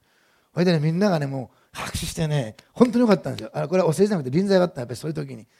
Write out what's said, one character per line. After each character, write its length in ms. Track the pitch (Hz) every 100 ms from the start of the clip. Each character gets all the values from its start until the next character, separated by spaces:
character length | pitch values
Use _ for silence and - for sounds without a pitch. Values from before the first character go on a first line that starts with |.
| _ _ _ _ _
ほ 80 | -
い 40 | 180
で 60 |
ね、 80 | 165
み 100 | 151
ん 100 | 165
な 100 | 208
が 100 | 165
ね、 80 | 143
も 240 | 135 117
う 40 | _ _
拍 200 | - -
手 60 | -
し 140 | -
て 140 | - 160
ね、 280 | 147 110 107 _
本 200 | - 247
当 60 | 233
に 40 |
よ 60 | 240
か 80 | 196
っ 60 |
た 80 | -
ん 40 |
で 60 | 117
す 40 |
よ。 80 | -
あ、 140 | - 151
こ 80 | 185
れ 80 |
は 60 | 170
お 40 |
世 100 | 160
辞 40 | 208
じ 60 |
ゃ 40 | 202
な 60 |
く 80 | 127
て 0 |
臨 160 | 139 196
在 100 | 190
が 80 | 180
あ 20 |
っ 60 |
た。 80 | -
や 40 | 117
っ 20 |
ぱ 60 |
り 40 | 120
そ 100 | 151
う 40 |
い 0 |
う 20 |
時 220 | 151 143 120
に、 120 | 107 _